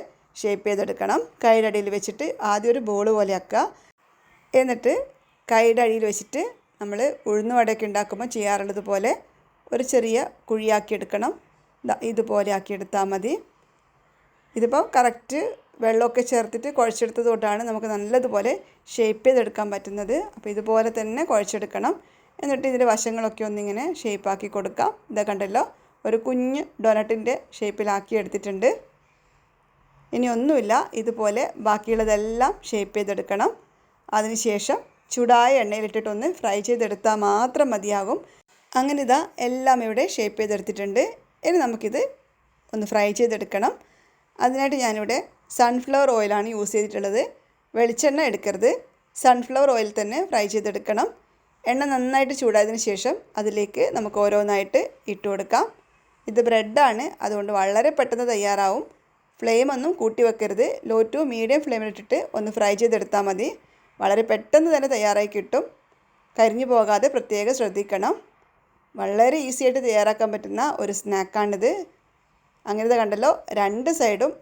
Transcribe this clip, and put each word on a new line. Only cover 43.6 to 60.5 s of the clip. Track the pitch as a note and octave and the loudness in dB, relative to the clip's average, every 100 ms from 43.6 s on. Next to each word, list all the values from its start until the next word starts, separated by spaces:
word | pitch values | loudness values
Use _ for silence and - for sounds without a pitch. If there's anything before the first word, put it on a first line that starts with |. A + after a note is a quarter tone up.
| B3 - _ _ _ _ _ - | -2 -2 _ _ _ _ _ -2
അതിനായിട്ട് | B3 C4+ C#4 C#4 | 0 2 0 0
ഞാനിവിടെ | A#3+ G#3+ G#3+ C4 - _ _ - | -2 -2 -2 -4 -4 _ _ 2
സൺഫ്ലവർ | A#3+ B3 B3+ C4+ C#4 | 2 2 0 2 4
ഓയിലാണ് | A#3 G#3 G#3 G#3+ | 4 2 0 -2
യൂസ് | A3 G3+ G#3+ | -4 -2 -2
ചെയ്തിട്ടുള്ളത്. | G#3 G#3 G3 G#3+ - - _ _ _ A3 | -2 -4 -2 -2 -2 -8 _ _ _ 0
വെളിച്ചെണ്ണ | A#3 A#3 D4+ C#4+ C#4+ | 2 2 0 2 0
എടുക്കരുത്, | G3+ G#3 F#3 A#3 B4 - _ _ - | 0 -4 2 2 2 -4 _ _ 2
സൺഫ്ലവർ | C4 B3 A#3+ C4 C#4 | 4 4 2 2 4
ഓയിൽ | A#3+ G#3+ G#3+ | 4 0 -2
തന്നെ | G#3 C4+ F#4 | -2 -2 -2
ഫ്രൈ | A#3 G#3 | -2 0
ചെയ്തെടുക്കണം. | G#3+ G#3 G3+ - G#3+ G4 - _ _ _ _ - | -2 -4 -4 -2 0 -2 -4 _ _ _ _ -2
എണ്ണ | B3+ C#4+ | 0 0
നന്നായിട്ട് | C4 B3+ C4 C4+ C#4 | 0 0 2 0 0
ചൂടായതിനു | A#3+ A3 G#3+ A3+ A3 | 2 4 2 0 -4
ശേഷം | F#3+ B3 F#4+ - - | -2 -2 -4 -6 -6
അതിലേക്ക് | G#3 G#3 G3+ - - B3 | -2 -2 -2 0 0 0
നമുക്ക് | G#3+ G#3 | -4 0
ഓരോന്നായിട്ട് | G#3 G#3 G#3 G3+ G3 C#4+ - - - | 2 2 2 0 0 0 0 -6 -10
ഇട്ട് | G3 G#3 | -8 -6
കൊടുക്കാം. | G3 F#3+ A#3 A4 - _ _ _ _ - | -6 0 0 0 -6 _ _ _ _ -2
ഇത് | A3 A#3 | 0 2
ബ്രെഡാണ്, | A3+ G#3+ A#3+ C4+ A3 D4 - | 2 2 4 4 2 -6 -6
അതുകൊണ്ട് | G#3 G#3 G3+ G3+ | -6 -4 -2 0
വളരെ | G3 G#3 C#4+ D4 | 2 4 2 2
പെട്ടെന്ന് | B3+ A#3 A#3+ | 0 0 -2
തയ്യാറാവും. | A3 G3+ G3+ G3 A3+ - _ _ _ _ _ | 0 0 2 2 0 -4 _ _ _ _ _
ഫ്ലെയിം | A3+ A3+ C#4 C4 | 2 2 2 0
ഒന്നും | D4+ F4+ | -2 -2
കൂട്ടി | A3 A3 A3+ | -2 2 2
വെക്കരുത്, | A3 G#3 | 2 -2